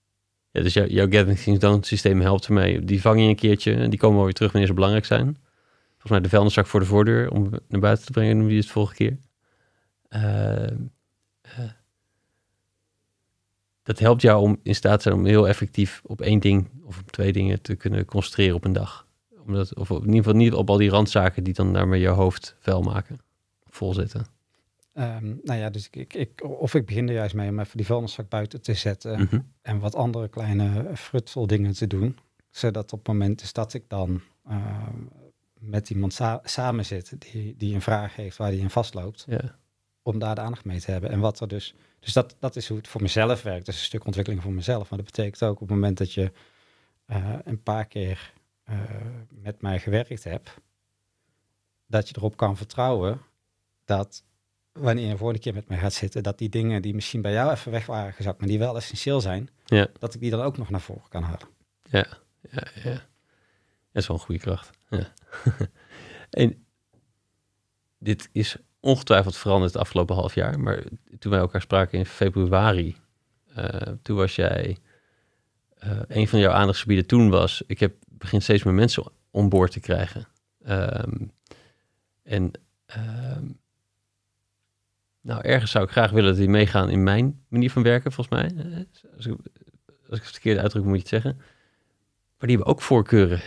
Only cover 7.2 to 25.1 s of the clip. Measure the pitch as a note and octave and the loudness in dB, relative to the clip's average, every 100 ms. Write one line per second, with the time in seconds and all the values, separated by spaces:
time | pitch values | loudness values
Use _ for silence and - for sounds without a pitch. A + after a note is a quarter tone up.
7.2 | B2 G#2 G2 - - G2+ G#2 G#2+ - - | 0 0 0 -4 -4 0 2 2 0 0
8.2 | A2 A2 A2 G#2+ G#2 G#2+ G2+ - A2 C3+ | 2 4 4 2 0 0 -2 0 -2 -4
9.2 | _ _ _ _ _ _ _ _ _ A2 | _ _ _ _ _ _ _ _ _ -4
10.2 | G#2+ G#2 G#2 G#2 G#2+ A2 A#2+ - _ _ | -2 0 -2 -2 -4 -6 -10 -14 _ _
11.2 | _ _ - B2 A#2 A2 _ _ _ _ | _ _ -20 -14 -14 -14 _ _ _ _
12.2 | _ _ _ _ _ _ _ _ _ _ | _ _ _ _ _ _ _ _ _ _
13.2 | _ _ _ _ _ _ - G#2+ B2 D#3 | _ _ _ _ _ _ -8 2 4 6
14.2 | A#2 G#2 G#2 G#2 - G#2 G2+ G#2 G#2+ F#2+ | 6 6 4 2 0 0 2 2 2 2
15.2 | F#2 G#2+ G2 G#2 G2+ - G2 - - A2 | 4 6 4 2 -2 -2 -2 -4 -14 -4
16.2 | - G#2+ G2 G2 F#2+ - C3+ F2+ F#2+ - | 2 4 4 4 2 -6 -18 -16 -10 -2
17.2 | G2 G2 F#2+ F#2+ - G#2+ - G2+ F#2+ G#2 | 0 0 0 -2 -4 -6 -2 -4 -2 -2
18.2 | - - F#2+ F2 G2 F#2+ G2+ - - _ | -2 0 2 2 0 -2 -2 -10 -20 _
19.2 | _ G#3+ A2+ G2 F#2 - G2 F2+ G2+ A2+ | _ _ -6 -4 -4 -6 -6 -4 2 4
20.2 | G#2+ G#2+ A#2 - G2+ G#2 G2+ G2 G2+ G#2 | 6 6 4 4 2 4 6 4 4 4
21.2 | F#2 F#2 F2+ F2+ F#2+ F#2+ F#2 F#2 F#2 F#2 | 2 0 -2 0 0 2 2 2 2 4
22.2 | F#2 - - - - F#2 F#2+ G2 - B2+ | 2 0 -8 -8 -4 -2 -2 -4 -8 -14
23.2 | _ _ _ _ _ - G2+ F#2 G#2+ - | _ _ _ _ _ -8 -6 -4 -4 -6
24.2 | A2+ _ _ _ _ _ _ - A#2+ | -12 _ _ _ _ _ _ -10 -8